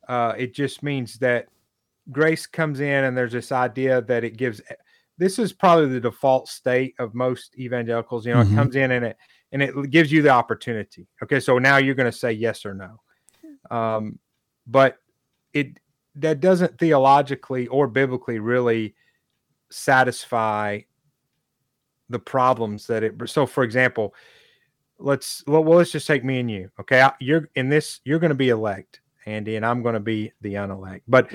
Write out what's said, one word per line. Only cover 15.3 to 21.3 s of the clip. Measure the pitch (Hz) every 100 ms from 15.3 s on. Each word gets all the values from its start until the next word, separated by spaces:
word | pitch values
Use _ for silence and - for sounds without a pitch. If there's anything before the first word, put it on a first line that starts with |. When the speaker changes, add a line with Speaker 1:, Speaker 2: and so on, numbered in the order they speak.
| _ _
Speaker 1:
it, | 143 139 - _ _ _ 143
that | 156 147
doesn't | 180 180 175 -
theologically | 165 143 135 139 135 135 - 131 117
or | 131 135
biblically | 117 135 127 - 113
really | 107 123 120 113 107 - _ _ _ _ _ _ _
satisfy | - - 131 123 - - 117 110 107 104 104 - _ _ _ _